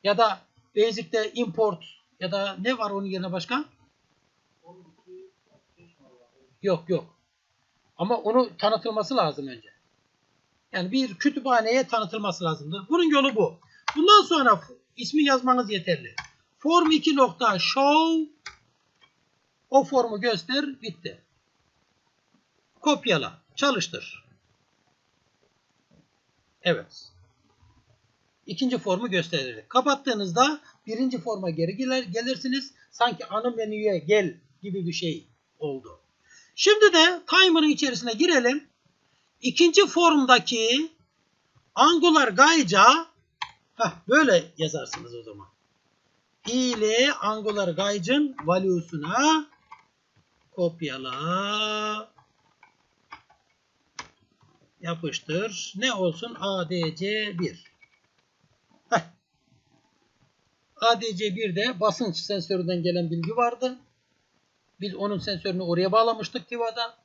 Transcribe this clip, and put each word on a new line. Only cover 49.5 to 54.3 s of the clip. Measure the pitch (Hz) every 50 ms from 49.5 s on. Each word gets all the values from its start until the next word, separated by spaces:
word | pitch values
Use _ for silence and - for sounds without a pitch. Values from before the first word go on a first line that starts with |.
| _ _ _ _ - _ _ _ _ _ _ _ _ _ _ _ _ _ _ _
kopyala, | _ 190 180 170 165 - 165 143 131 135 131 131 127 135 151 165 180 190 202 202 214 214 214 214 214 214 214 214 214 214 220 _ _ - _ _ _ _ _ _ _ _ - _ _ _ _ _ _ _ _ _ - - _ _ _ _ _ _ _ _ _ _ _ _ _ _ _ - - - _ _ _ _